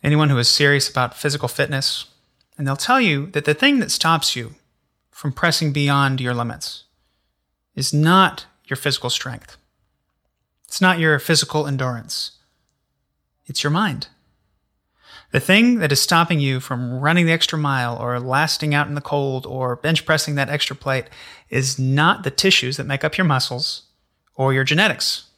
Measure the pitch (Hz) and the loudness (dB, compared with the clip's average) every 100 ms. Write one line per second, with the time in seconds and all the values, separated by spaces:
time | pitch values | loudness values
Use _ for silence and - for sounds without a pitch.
0 | 147 151 151 135 120 - 143 143 - - | 2 2 4 2 2 4 4 4 2 -2
1 | 123 - 151 143 131 - 143 135 135 - | -2 -2 -4 -2 -6 -2 -2 0 -2 -4
2 | - _ _ _ _ _ 139 139 - 254 | -10 _ _ _ _ _ -4 -4 0 2
3 | 226 143 151 147 143 147 277 277 - - | 4 0 -2 -4 0 2 2 2 0 0
4 | 160 165 - - 110 - _ _ _ _ | 2 2 0 -4 -10 -16 _ _ _ _
5 | _ - 151 131 170 156 156 143 143 143 | _ -8 -6 0 0 0 0 0 2 2
6 | 139 135 123 120 117 113 - - _ _ | 2 0 -2 -2 -4 -6 -12 -14 _ _
7 | _ _ _ _ _ _ _ - 131 147 | _ _ _ _ _ _ _ -6 -2 2
8 | 156 185 185 - - _ _ 135 147 131 | 6 6 6 0 -18 _ _ -4 -2 -2
9 | 123 - - 113 - - _ _ _ _ | -4 -6 -6 -12 -16 -20 _ _ _ _
10 | _ _ _ _ _ _ _ - 185 170 | _ _ _ _ _ _ _ 0 2 2
11 | 160 147 - 160 - 151 143 135 131 120 | 2 2 2 0 2 -2 -2 -2 -4 -6
12 | 113 - - _ _ _ _ _ _ _ | -10 -10 -10 _ _ _ _ _ _ _
13 | _ _ _ _ _ 139 147 156 208 127 | _ _ _ _ _ -4 0 0 0 -4
14 | - _ _ _ _ _ _ _ _ _ | -12 _ _ _ _ _ _ _ _ _
15 | _ - _ - - 196 233 240 160 139 | _ -20 _ -4 4 6 6 4 2 0
16 | - 170 170 165 139 131 - 123 123 127 | 2 2 4 2 0 -2 -4 -6 -4 -2
17 | 147 170 170 165 - 160 147 135 120 120 | 0 2 2 2 0 -2 -2 0 -2 -4
18 | 120 123 127 131 156 - 156 147 147 143 | -4 -4 -2 0 0 -2 0 0 0 -4
19 | - 143 139 131 - 131 127 120 151 160 | -4 -2 -2 -4 -8 -6 -4 -2 0 -2
20 | - 156 - 143 135 143 - 131 - 135 | 0 0 0 -2 -2 -2 -4 -6 -4 -4
21 | - - - - _ - 131 131 131 139 | -4 -16 -20 -20 _ -4 -2 -2 0 2
22 | 160 208 180 - 190 185 127 135 131 139 | 2 2 -2 0 2 2 0 -6 -6 -4
23 | 156 - 180 131 - 123 - - _ _ | -4 0 0 2 -2 -4 -6 -8 _ _
24 | _ _ _ - 135 135 135 151 214 131 | _ _ _ -2 0 0 0 2 2 0
25 | - - - | -4 -6 -10